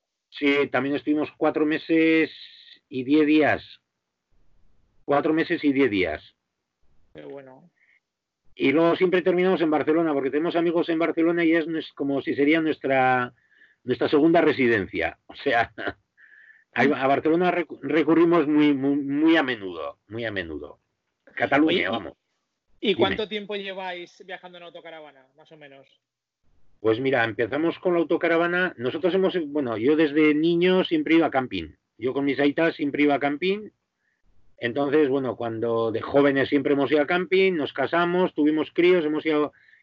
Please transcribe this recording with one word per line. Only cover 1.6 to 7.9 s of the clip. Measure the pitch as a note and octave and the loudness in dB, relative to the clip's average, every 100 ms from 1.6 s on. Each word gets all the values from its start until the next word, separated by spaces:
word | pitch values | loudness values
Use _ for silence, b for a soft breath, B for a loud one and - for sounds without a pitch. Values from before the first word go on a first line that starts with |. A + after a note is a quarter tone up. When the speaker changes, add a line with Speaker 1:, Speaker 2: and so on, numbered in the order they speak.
| D3+ | -2
Speaker 1:
meses | D#3 - D#3+ D#3+ D#3+ D#3 - - - - - _ | -2 0 2 4 2 0 -6 -20 -20 -20 -20 _
y | C3 | -8
diez | B2 D3+ D3+ | 0 2 4
días. | D#3 C#3 F#2 - - _ _ _ _ _ _ _ _ _ _ _ _ | 4 4 0 -4 -20 _ _ _ _ _ _ _ _ _ _ _ _
Cuatro | - C#3+ D#3 | -2 0 2
meses | D#3+ D3+ E3 | 0 -2 -2
y | D3 | 0
diez | C3+ C3 | 2 2
días. | G2+ E2+ D2+ - _ _ _ _ _ _ _ _ | 0 -2 -6 -14 _ _ _ _ _ _ _ _
Speaker 2:
Qué | D#3 | -20
bueno. | D3 C#3 C3 C3 E3+ _ _ | -18 -18 -20 -20 -20 _ _